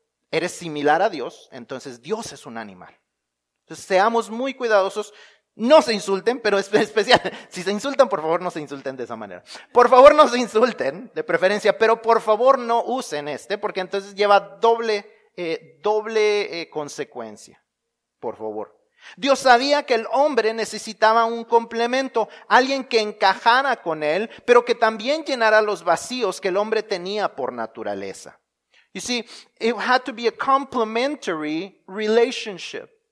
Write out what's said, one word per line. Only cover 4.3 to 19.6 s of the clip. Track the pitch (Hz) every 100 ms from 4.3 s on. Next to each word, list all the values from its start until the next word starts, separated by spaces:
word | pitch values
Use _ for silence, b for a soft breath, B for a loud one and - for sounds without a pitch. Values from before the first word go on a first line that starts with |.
muy | 226 269 262
cuidadosos. | 240 208 190 214 208 B B B _
No | - 233 311
se | 240
insulten, | 208 - 196 220 240
pero | 220 202
espe-, | 190 208
especial, | 214 220 202 220
<laughs> | 185 - -
si | 180
se | 180
insultan, | 208 277 277 247
por | 170
favor, | 160 170
no | 180
se | 160
insulten | 143 139 131 131
de |
esa | 120 113
manera. | 104 87 - B B
Por | 240 240
favor, | 254 285 302
no | 269
se | 247
insulten, | 233 214 240 - 131 170 247
de | 156
preferencia, | - 170 185 208 202 196
pero | 226 226
por | 220 226
favor | 220 214 254 262
no | 233 233
usen | - 254 - 147 147
este, | 131 - 202
porque | 208 185
entonces | 185 196 196 196
lleva | 202 202
doble, | 196 - 226 233 226 208 208 _ _ -
eh, | 170 160 160 _
doble, | 202 214 208 220 214 208 196 170
eh, | 156
consecuencia. | 165 147 - 135 123 110 104 - _ _ _ _ _ _ _
Por | 120 -
favor. | 110 107 101 _ _ B B B
Dios | 262 269
sabía | 262 240